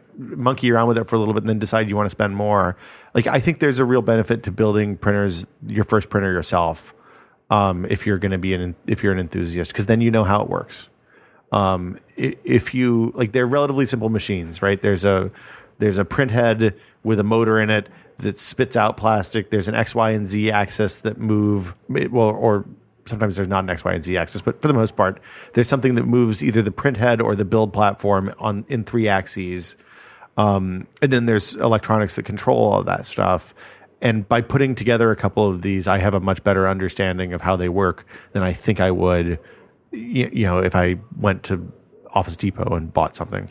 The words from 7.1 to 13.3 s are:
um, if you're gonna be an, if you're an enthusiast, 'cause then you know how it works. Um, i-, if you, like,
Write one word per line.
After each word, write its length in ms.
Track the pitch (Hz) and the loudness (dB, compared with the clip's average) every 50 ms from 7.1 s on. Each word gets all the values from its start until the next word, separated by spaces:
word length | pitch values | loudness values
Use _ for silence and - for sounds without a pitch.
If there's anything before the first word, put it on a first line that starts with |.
| - - - _ _ _ _ - | -20 -20 -20 _ _ _ _ 0
um, 340 | 110 104 101 95 92 90 90 - | 0 2 2 2 0 -2 -2 -4
if 160 | 101 95 - 104 | -4 -2 0 -2
you're 100 | 101 90 | -2 0
gonna 200 | 101 98 95 92 | 0 -2 -2 -2
be 160 | 87 95 95 | -2 -2 -2
an, 200 | 90 90 90 85 - - - | -2 -2 -6 -8 -8 -4 -4
if 160 | 107 - - | -4 0 0
you're 80 | 101 95 | 0 0
an 80 | 92 | 0
enthusiast, 520 | 90 82 - 95 87 85 85 87 85 - - | -2 -4 -4 -6 -4 -4 -4 -4 -6 -6 -4
'cause 140 | - 101 | -6 0
then 140 | 98 113 113 | 2 2 4
you 100 | 117 117 | 4 2
know 140 | 113 113 107 | 4 2 2
how 180 | 92 101 104 104 | 4 2 2 0
it 60 | - | 0
works. 380 | - - - - - - - - _ _ _ _ _ _ _ _ _ _ _ - | -4 -6 -6 -8 -14 -18 -18 -20 _ _ _ _ _ _ _ _ _ _ _ -2
Um, 480 | - 104 98 95 95 90 90 90 92 - _ _ - - | 0 0 2 2 0 -2 -4 -8 -10 -14 _ _ -10 -6
i-, 160 | - 135 - - - | -4 -4 -4 -6 -4
if 300 | - 127 113 - - - | 2 2 2 2 0 -2
you, 380 | 127 127 123 120 117 113 117 - | 0 0 2 2 2 0 -2 -2
like, 160 | - 123 107 | -2 -4 0